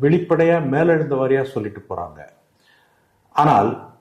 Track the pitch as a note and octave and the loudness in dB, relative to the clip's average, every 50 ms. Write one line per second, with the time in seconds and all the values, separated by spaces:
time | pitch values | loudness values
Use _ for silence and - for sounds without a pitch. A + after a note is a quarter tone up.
0 | C3+ D3 D#3+ F3+ F3 - E3 D#3 E3 E3 E3+ E3+ - C3 C3+ D3 E3 E3+ E3 D#3 | 0 2 2 2 0 0 0 2 2 2 2 0 0 -2 0 2 2 2 2 2
1 | D3 C#3 C#3 C3 C3 C3 C3+ C3+ C3+ - - A#2 G#2+ G#2 G2 G2+ - - F#2 F2 | 0 -2 -2 -2 0 0 0 0 -2 -4 -6 -8 -8 -8 -10 -14 -14 -12 -10 -10
2 | E2+ D#2 D2 D2 C#2+ - _ _ _ _ _ _ _ _ _ _ _ _ _ _ | -10 -12 -14 -20 -20 -20 _ _ _ _ _ _ _ _ _ _ _ _ _ _
3 | _ _ _ _ _ _ - - D3 D3+ B2+ G#2 G2+ A2+ - - - - - _ | _ _ _ _ _ _ 0 2 2 4 4 4 2 0 -2 -6 -12 -20 -20 _